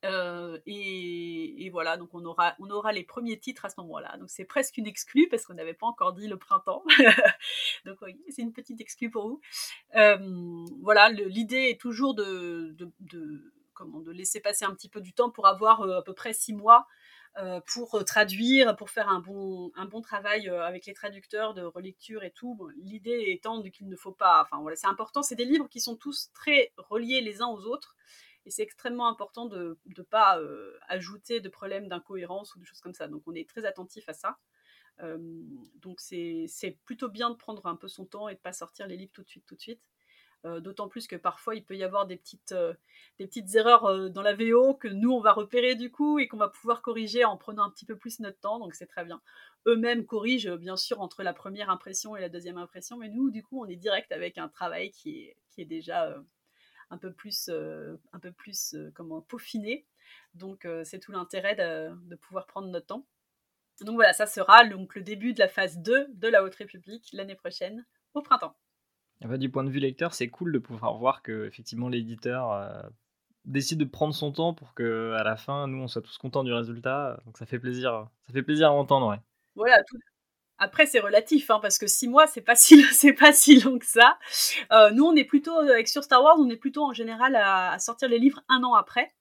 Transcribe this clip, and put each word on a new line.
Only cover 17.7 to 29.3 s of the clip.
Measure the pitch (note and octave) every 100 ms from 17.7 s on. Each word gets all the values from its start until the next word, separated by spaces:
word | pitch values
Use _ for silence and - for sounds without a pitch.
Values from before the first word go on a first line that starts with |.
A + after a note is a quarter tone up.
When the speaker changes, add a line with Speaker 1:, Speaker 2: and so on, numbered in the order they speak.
| A#3+ A#3+ G#3+
Speaker 1:
euh, |
traduire, | G3+ - G#3 F#3+ A#3 C4+ A#3+ G#3
pour | G3
faire | - G3+
un | F#3
bon, | F3 G3 G3 F#3 F3+ -
un | F#3+
bon | G#3+
travail, | A3+ G#3 G3+ G#3+ G3+
euh, | F3+
avec | E3+ F3+ G3
les |
traducteurs | G3 G#3 G3 _ G#3+ A3
de | G3
relecture | F3 E3+ F#3 F#3 - A3
et | F#3+
tout. | _ B3 A#3
Bon, | E3+ C#3+
l'idée | F#3 G#3+ G3 A#3+ G#3
étant | F#3 A3 A3+
de, | G3
qu'il | - G3
ne | F3+
faut | G3
pas, | F#3+ F#3+ E3
enfin | D3+ D3
voilà, | D3+ D#3+
c'est | G3
important. | F#3+ A3 -
C'est | C#4 A#3
des |
livres | A#3+ D4+ D4
qui | A#3+
sont | A#3 A#3
tous | C#4+ C#4 -
très | _ - C#4+ - -
reliés | F#3 G#3+ A#3 C4
les | A3+ G#3
uns | A#3+
aux | A3 G3
autres. | C#4 - _ _ - _ _ -
Et |
c'est | -
extrêmement | G#3+ _ B3 A#3+ A#3+
important | A3+ G3